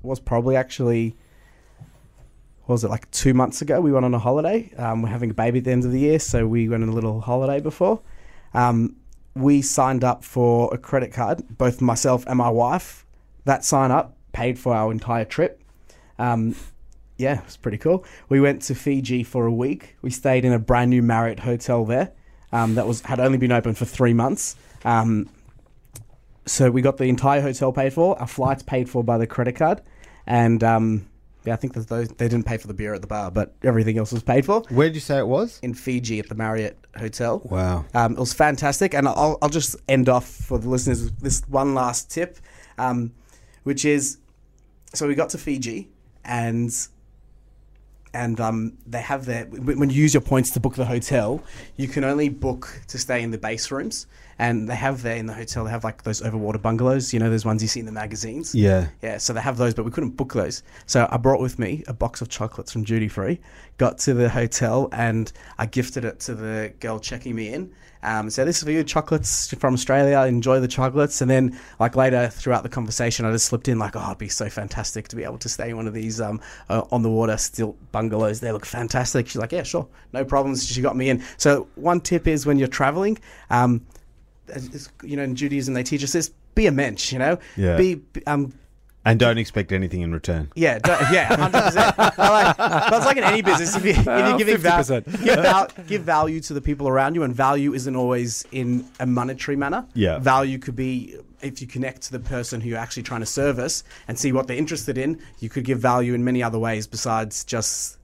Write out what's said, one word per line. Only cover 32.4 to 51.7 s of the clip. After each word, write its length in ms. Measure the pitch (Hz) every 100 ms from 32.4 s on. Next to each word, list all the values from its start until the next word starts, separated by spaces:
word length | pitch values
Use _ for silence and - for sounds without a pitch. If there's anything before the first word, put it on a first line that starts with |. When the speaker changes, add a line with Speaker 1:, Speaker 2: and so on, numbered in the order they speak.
| 107
Speaker 1:
pay 100 | 110
for 100 | 101
the 60 |
beer 200 | 98 104
at 60 | 98
the 60 | 98
bar, 240 | 107 98
but 240 | 95 101 -
everything 360 | 127 113 110 110
else 140 | 107
was 100 | 117
paid 220 | - 123 131
for. 160 | 214 220
Speaker 2:
Where 180 | 123 160
did 60 |
you 60 | 156
say 180 | - 139
it 80 | 113
was? 320 | 139 233 -
Speaker 1:
In 120 | 123
Fiji 440 | 117 - 123 113 110
at 100 | 107
the 60 |
Marriott 440 | 110 110 110 104 - _ -
Hotel. 460 | 110 - 120 151
Speaker 2:
Wow. 400 | - 92 92 90 76
Speaker 1:
Um, 180 | 123 117
it 60 | 120
was 140 | 123
fantastic, 600 | - 151 139 147 139 196
and 120 | 143 139
I'll, 320 | - 151 151
I'll 60 | 147
just 260 | 156 - - -
end 200 | 135 127
off 180 | 123 -
for 320 | - - 123
the 100 | 117
listeners 360 | 127 135 120
with 160 | - 113
this 220 | 135 - -
one 260 | 135 139
last 360 | 135 123 117 -
tip, 280 | 160 175 - - - - -
um, 340 | 127 120 117 - _ - - _
which 220 | 139 139
is, 340 | 147 147 139 - _ _ _ _ _ _ -
so 120 | - 147
we 80 |
got 140 | 143 156
to 80 | 165
Fiji, 520 | - 135 117 113 196 _ _ _
and, 460 | - 120 117 117 120 - - _ - - - - _ - _ - - - -
and, 260 | 120 120 113
um, 340 | 113 113 110 - -
they 140 | 117
have 240 | - 139
their, 200 | 127 117 110
w-, 320 | - 131 135
when 100 | 139
you 120 | 135
use 100 | 151
your 80 | 147
points 300 | - 135 123
to 100 | 123
book 140 | 123
the 100 | -
hotel, 580 | 117 123 - 135 107 143 - - -